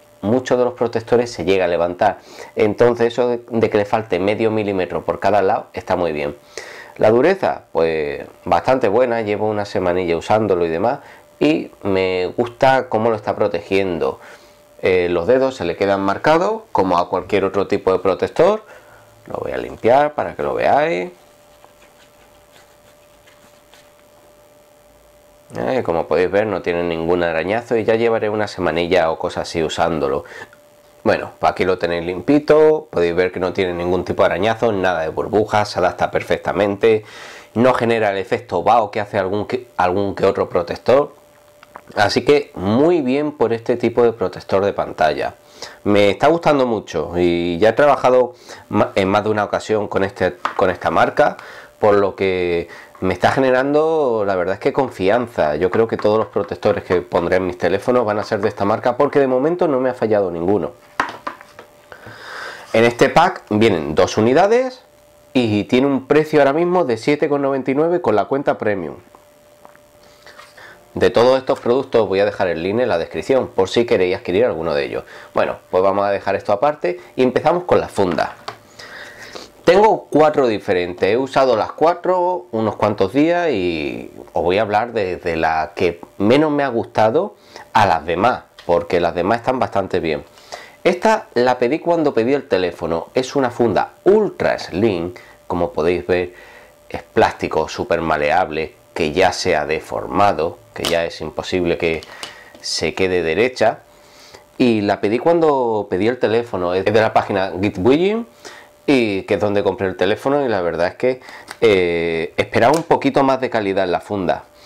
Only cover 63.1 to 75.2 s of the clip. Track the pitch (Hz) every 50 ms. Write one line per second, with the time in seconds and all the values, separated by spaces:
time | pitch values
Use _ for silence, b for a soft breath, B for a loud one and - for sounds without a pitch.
63.1 | - 160 170 185 180 - - - 107 104 113 113 95 80 73 73 78 - 90 85
64.1 | - - 110 117 131 160 190 202 233 254 262 254 247 - _ _ _ _ _ _
65.1 | _ _ _ _ - 131 120 107 104 104 95 - 123 127 135 143 139 127 - -
66.1 | - 151 156 156 151 147 139 135 139 160 175 175 180 180 165 131 113 110 - 147
67.1 | 147 147 160 143 147 143 139 135 139 135 127 139 131 143 160 170 175 175 175 117
68.1 | 107 101 98 - 135 139 139 151 127 - - 107 101 92 82 71 65 - - -
69.1 | _ - _ - _ _ _ - - _ 78 - - - _ _ _ - B B
70.1 | B B B B B B B B B B B B B B B _ - 92 98 92
71.1 | 92 110 120 127 131 131 131 - 135 - - 117 120 139 139 - - 117 107 92
72.1 | 95 98 101 104 101 - 98 87 82 80 85 95 104 120 127 113 90 82 82 -
73.1 | - 80 - - 135 127 110 - - - 95 - - 120 117 120 120 92 92 90
74.1 | 90 - - - 87 101 123 117 87 80 82 82 73 71 67 58 53 64 - B
75.1 | B B